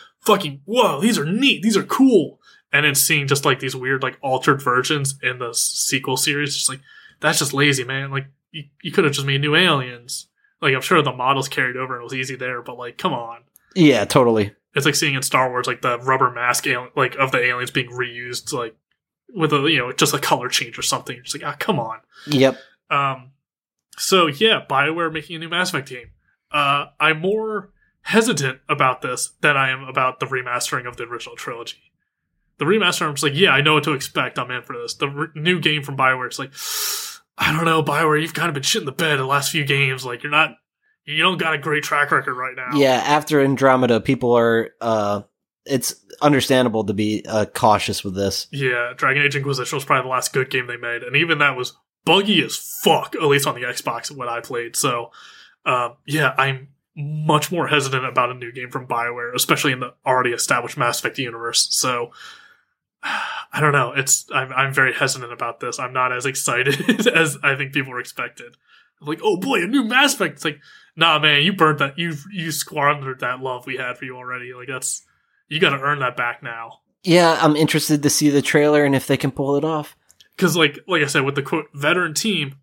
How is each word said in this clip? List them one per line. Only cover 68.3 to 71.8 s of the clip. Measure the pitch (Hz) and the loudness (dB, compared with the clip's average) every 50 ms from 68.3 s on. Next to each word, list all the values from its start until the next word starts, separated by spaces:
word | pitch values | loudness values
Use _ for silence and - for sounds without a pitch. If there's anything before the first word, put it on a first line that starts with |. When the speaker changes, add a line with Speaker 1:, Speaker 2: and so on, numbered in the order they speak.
| - - 120 120 - _ _ _ _ _ _ _ _ _ | -10 -16 -20 -20 -20 _ _ _ _ _ _ _ _ _
Speaker 1:
I'm | 147 147 | -8 -8
like, | 160 160 - | -6 -2 0
"Oh | 214 190 185 | 0 0 0
boy, | - 269 254 190 175 | 0 0 0 0 0
a | 202 | 2
new | 254 285 226 | 2 0 2
Mass | 220 247 262 294 277 - | 2 2 2 4 2 2
Effect." | - 190 151 - | 0 -2 -2 -2
It's | - - | -4 -6
like, | 160 143 - _ - - - _ _ _ | -6 -6 -8 _ -20 -20 -20 _ _ _
"Nah, | 156 160 165 156 151 | 2 4 4 4 4
man, | 151 151 147 143 151 | 4 4 4 4 4
you | 190 208 | 2 4
burnt | 190 160 156 151 | 4 4 4 4
that. | 147 | 2